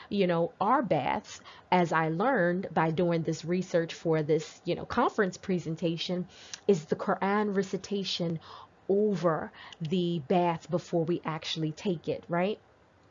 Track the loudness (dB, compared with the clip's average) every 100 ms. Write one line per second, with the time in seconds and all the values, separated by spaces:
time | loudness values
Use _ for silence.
0 | -6 0 2 2 0 0 2 2 2 0
1 | 0 -2 -4 -18 -18 -12 0 2 4 2
2 | 2 2 2 4 2 2 -2 0 0 2
3 | 2 2 0 -4 -2 -2 0 0 0 -4
4 | 0 2 2 0 0 -10 -6 -4 -2 0
5 | 2 2 -2 -2 -4 -2 -2 -2 -2 -2
6 | -2 -4 -6 -12 -18 -6 2 2 2 -4
7 | -2 0 2 2 0 0 -2 -4 -4 -4
8 | -4 -4 -2 -4 -8 -20 -20 _ 0 2
9 | 2 2 2 0 -4 -12 -18 -8 -2 0
10 | 0 -2 2 2 2 0 -4 -4 -2 -2
11 | 0 -2 -2 -6 -6 -4 -4 -4 -4 -4
12 | -4 -6 -2 0 0 -4 _ _ _ _
13 | _